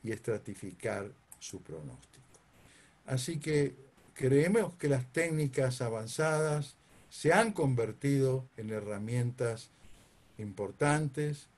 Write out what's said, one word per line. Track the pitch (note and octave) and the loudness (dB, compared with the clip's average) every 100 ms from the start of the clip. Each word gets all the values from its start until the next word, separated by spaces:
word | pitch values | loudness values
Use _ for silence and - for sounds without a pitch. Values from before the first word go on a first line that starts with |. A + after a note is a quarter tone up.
y | A2+ | -6
estratificar | A2 - G#2 - G2+ G2 F2+ A2+ G2+ G2 - _ - | -6 -4 -4 -6 -12 -12 -8 -6 -4 -8 -14 _ -18
su | - F#2 | -14 -14
pronóstico. | - D#2 D2 B1 - - - - _ - - - - _ - | -12 -12 -12 -16 -20 -20 -20 -20 _ -20 -20 -20 -20 _ -4
Así | C3 D3 E3 | -4 -2 -4
que | D#3 D3 C#3 - - _ - | 0 2 2 -2 -20 _ -20
creemos | - C3 C#3 E3 D3+ C#3+ | -2 4 6 6 4 2
que | - D3 | -2 0
las | C3+ B2+ | 0 0
técnicas | D#3+ E3 D#3 C#3+ C3 C3 B2 | -2 0 0 0 2 0 0
avanzadas | A#2+ A2+ A2 - D#3 D#3 D#3 D3+ D3 - _ - - | -2 -4 -6 0 2 2 2 0 -2 -10 _ -20 -20
se | - C#3+ | 0 4
han | F3+ A3+ | 6 4
convertido | G#3 C#3+ B2 A2 G#2+ C#3+ C#3 C3+ C3 B2+ - | 2 2 2 0 0 2 4 4 0 -4 -10
en | A2 | -6
herramientas | A2 G2+ G#2 G#2+ B2 A#2+ A#2+ A#2+ A2 - _ - - - _ _ - | -6 -6 -6 -2 0 0 -2 -4 -4 -12 _ -20 -20 -20 _ _ -12
importantes | G#2+ G2 G2+ - D3 D3+ D3+ B2+ D3+ C#3+ - | -12 -6 -8 0 2 2 0 -4 -6 -6 -12